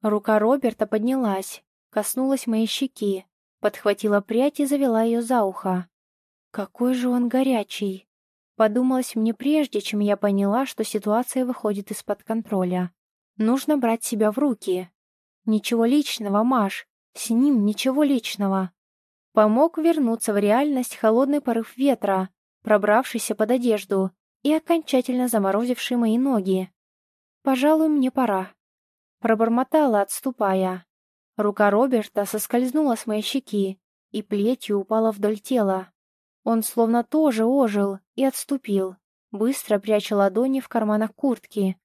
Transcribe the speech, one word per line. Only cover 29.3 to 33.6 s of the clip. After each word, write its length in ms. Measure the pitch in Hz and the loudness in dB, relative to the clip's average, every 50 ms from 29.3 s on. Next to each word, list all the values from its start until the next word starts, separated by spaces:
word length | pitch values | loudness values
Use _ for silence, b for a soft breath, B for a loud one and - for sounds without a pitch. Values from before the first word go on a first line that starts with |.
| 226 214 226 226 226 240 262 _ - 311 302 269 220 202 | 0 2 2 0 0 0 -2 _ 0 2 2 4 2 2
отступая. 840 | 202 - - - - 269 247 _ 220 196 190 190 190 185 185 180 - _ _ _ _ _ _ _ _ _ _ - | 0 -2 -4 -6 -6 -8 -4 _ -2 0 0 0 0 -2 -4 -8 -12 _ _ _ _ _ _ _ _ _ _ -4
Рука 320 | 208 208 202 - 208 208 | -2 -2 0 2 2 2
Роберта 560 | 202 208 254 277 254 226 208 - _ - 202 | 4 4 2 2 2 -2 -2 -2 _ -4 -4
соскользнула 720 | 190 - 214 - - - 240 254 254 247 302 311 277 226 | -4 -4 -8 -6 -2 -2 0 0 0 0 0 0 0 0
с 100 | 220 - - | -2 -4 -6
моей 140 | 214 214 | -4 -4
щеки 580 | 214 - - 277 - - - 208 | -4 -4 -6 -6 -6 -4 -2 -2